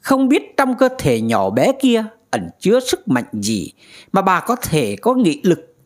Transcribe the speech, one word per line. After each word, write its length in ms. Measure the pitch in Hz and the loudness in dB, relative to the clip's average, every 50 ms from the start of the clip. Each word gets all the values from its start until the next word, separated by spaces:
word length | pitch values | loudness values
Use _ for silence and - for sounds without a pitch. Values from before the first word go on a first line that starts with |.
không 280 | - - 269 262 269 247 | -2 0 0 2 2 2
biết 280 | 294 370 - - - | 2 0 -2 -2 -2
trong 180 | - 269 254 247 | -2 0 0 0
cơ 140 | - 269 254 254 - | 0 0 0 0 -2
thể 220 | - 143 117 113 | -2 0 0 0
nhỏ 300 | 113 113 117 101 95 95 | 0 0 0 0 0 0
bé 220 | 104 127 151 254 262 - | 0 2 2 2 2 2
kia 240 | 277 254 233 220 220 214 - _ _ _ | 2 2 2 0 -2 -6 -12 _ _ _
ẩn 180 | - 202 175 - - _ | -6 -6 -6 -8 -10 _
chứa 200 | - 185 233 254 | 0 0 2 2
sức 280 | 247 - 370 - - 208 | 0 -2 -4 -4 -2 -2
mạnh 160 | 131 120 - - | -2 -2 -4 -6
gì 400 | - 104 98 107 113 95 78 - - _ - - - - - _ | -8 -6 -4 -4 -4 -4 -6 -8 -12 _ -20 -20 -20 -20 -10 _
mà 100 | - 190 | -2 0
bà 180 | 185 190 185 165 | 2 2 2 0
có 160 | - - 247 | 0 -2 -4
thể 400 | 240 - - 160 151 123 101 101 | -4 -4 -2 0 0 0 -2 -4
có 180 | - - 233 254 | -2 0 0 2
nghị 260 | 254 233 165 143 - | 2 2 2 0 2
lực 340 | - 185 160 - - - _ _ _ | 2 0 0 0 -2 -10 _ _ _